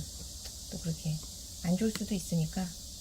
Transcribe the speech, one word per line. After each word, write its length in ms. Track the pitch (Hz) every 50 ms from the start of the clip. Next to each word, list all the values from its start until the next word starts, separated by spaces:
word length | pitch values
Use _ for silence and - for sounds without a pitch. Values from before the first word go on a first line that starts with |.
| 156 - - - - - - - - - - - - -
또 80 | - -
그렇게 360 | - 165 160 - - 160 156 156 - - - - - - - - -
안 140 | 170 180 185
좋을 140 | 220 220
수도 240 | 214 - 214 - 214
있으니까 500 | 185 - - 175 165 160 156 - 190 185 175 - - - - - -